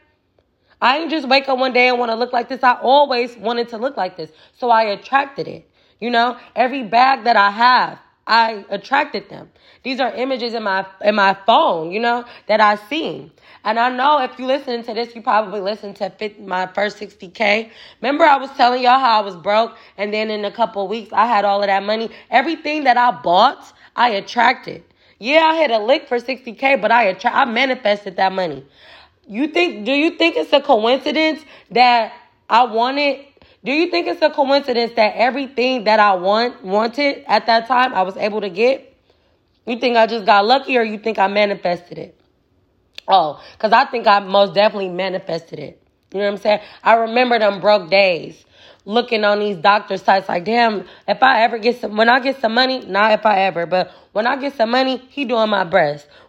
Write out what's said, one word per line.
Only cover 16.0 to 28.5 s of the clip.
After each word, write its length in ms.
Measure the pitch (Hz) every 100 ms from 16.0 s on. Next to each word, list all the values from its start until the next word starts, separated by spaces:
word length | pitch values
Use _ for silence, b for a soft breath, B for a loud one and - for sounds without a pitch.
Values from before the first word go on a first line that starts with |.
| 190
fit 300 | - 214 208
my 260 | 196 185 185
first 320 | 196 208 202
sixty 300 | 196 _ 185
K. 420 | - 208 214 226 B B B
Remember 240 | 233 294
I 120 | 320 269
was 140 | 262
telling 300 | - 247 254
y'all 160 | 247 269
how 220 | 254 220
I 40 |
was 120 | 202 175
broke, 400 | 170 208 226 B B -
and 160 | 208
then 180 | 214 220
in 140 | 214
a 60 | 202
couple 340 | 190 226 202
of 60 | 190
weeks, 220 | 220 -
I 120 | 190 233
had 200 | 214 202
all 160 | 202
of 60 | 202
that 140 | 196
money. 280 | 202 220 220 B B
Everything 540 | 240 269 320 294 302
that 140 | 269 240
I 120 | 247
bought, 640 | 185 175 180 247 - - b b -
I 140 | 240
attracted. 760 | 202 196 240 233 254 - - _ b b b
Yeah, 320 | 220 311 320
I 40 | 320
hit 140 | 294
a 80 | 226
lick 300 | 214 311 -
for 100 | 240
sixty 340 | 240 262 -
K, 240 | 202 269 269
but 160 | 208
I 160 | 233 208
attra-, 240 | 185 220
I 140 | 233 262
manifested 680 | 226 269 254 202 202 202 185
that 160 | 190
money. 340 | 190 175